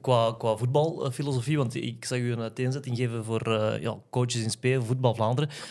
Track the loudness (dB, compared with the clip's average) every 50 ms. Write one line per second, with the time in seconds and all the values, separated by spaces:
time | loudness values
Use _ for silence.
0 | 0 2 4 4 4 2 0 0 0 0 0 2 2 2 4 4 2 2 0 -2
1 | -4 -4 -2 -4 -2 -2 -2 -2 0 2 2 2 2 0 -2 -4 -6 -6 -6 -8
2 | -6 -4 -2 -2 0 0 -2 -2 -4 -4 -4 -2 -2 -2 -2 -4 -4 -4 -2 -2
3 | 0 -2 -2 -4 -4 -2 -2 -2 0 2 2 2 2 2 0 0 -2 -4 -6 -6
4 | -8 _ 0 0 0 0 0 -2 -2 -2 -2 0 0 2 2 2 0 0 0 2
5 | 2 2 4 2 2 2 2 0 0 -2 -4 -8 -14 -10